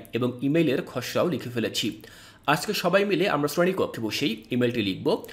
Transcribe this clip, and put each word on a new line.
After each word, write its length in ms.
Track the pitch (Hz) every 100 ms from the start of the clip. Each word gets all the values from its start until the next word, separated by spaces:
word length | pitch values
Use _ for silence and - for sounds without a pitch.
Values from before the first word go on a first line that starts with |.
| -
এবং 260 | 117 123 120
ইমেইলের 400 | 139 160 160 147 -
খসড়াও 420 | - - 113 156
লিখে 220 | 139 127
ফেলেছি। 520 | 120 104 - 113 - - - - - -
আজকে 260 | 156 -
সবাই 320 | 208 180 196
মিলে 240 | 202 170 196
আমরা 200 | 143 147
শ্রেণীকক্ষে 540 | - 175 156 107 -
বসেই 420 | 107 - 147 226 -
ইমেইলটি 320 | 123 123 120
লিখব। 420 | 101 85 139 240 -